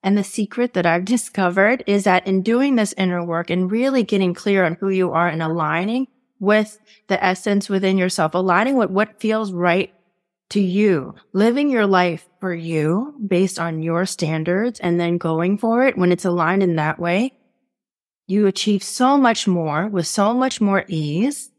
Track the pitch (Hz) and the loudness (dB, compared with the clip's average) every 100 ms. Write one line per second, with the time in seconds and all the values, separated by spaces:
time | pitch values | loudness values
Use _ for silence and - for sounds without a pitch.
0 | 196 202 196 - 202 - 240 190 175 170 | 0 0 -2 -4 -6 -2 -2 0 0 0
1 | 190 240 - - 185 180 202 247 - 202 | 0 -2 -2 -2 0 4 2 2 0 0
2 | 196 185 - 190 196 233 277 254 208 - | 4 2 2 0 2 2 2 2 0 -2
3 | 185 180 170 165 175 175 185 214 262 262 | -2 -2 -2 -4 -2 -2 0 0 0 0
4 | 208 202 185 175 214 196 180 170 196 190 | 0 0 0 0 0 2 2 0 -2 0
5 | 180 165 175 160 160 170 151 160 196 240 | 0 0 0 -2 -4 -2 -2 -2 -2 -2
6 | 262 _ _ _ 196 214 214 - _ _ | -4 _ _ _ 2 2 0 -8 _ _
7 | _ 196 185 190 - 202 - 196 190 190 | _ -2 0 -2 0 -2 0 -2 0 0
8 | 185 - 156 180 185 180 233 269 202 190 | 0 0 -2 0 0 2 2 0 0 0
9 | 214 - 220 220 214 180 175 175 - _ | -2 -4 -4 -2 -4 -2 0 0 -2 _
10 | _ _ _ _ _ 208 190 185 208 170 | _ _ _ _ _ 0 0 2 4 2
11 | 131 - _ 190 220 247 294 247 202 190 | -2 -14 _ 0 2 2 0 2 2 4
12 | 180 160 _ _ 190 170 165 160 151 180 | 2 -2 _ _ -8 -6 -4 -2 0 0
13 | 277 294 202 180 190 - 165 160 160 165 | -4 -8 -2 2 0 -2 -6 -4 -2 -2
14 | 185 - 160 160 160 185 233 233 180 170 | -2 -4 -2 -2 0 0 -2 -4 -2 0
15 | 170 170 165 160 175 208 226 233 269 - | 0 0 0 0 0 0 0 2 2 2
16 | 180 175 190 175 165 196 185 160 156 156 | 2 2 0 0 0 2 2 0 -2 -2
17 | 170 180 262 _ _ _ _ _ _ _ | -2 -2 -2 _ _ _ _ _ _ _
18 | _ _ - 196 202 190 - 202 - - | _ _ -4 0 2 0 -2 -2 -2 0
19 | 254 277 254 226 - 175 160 147 202 202 | 2 4 4 2 0 0 0 -2 -2 -2
20 | 160 - 202 240 262 - 208 196 185 165 | -2 0 0 2 -2 0 0 0 -2 -4
21 | 151 156 247 285 - | -2 -2 -2 -4 -14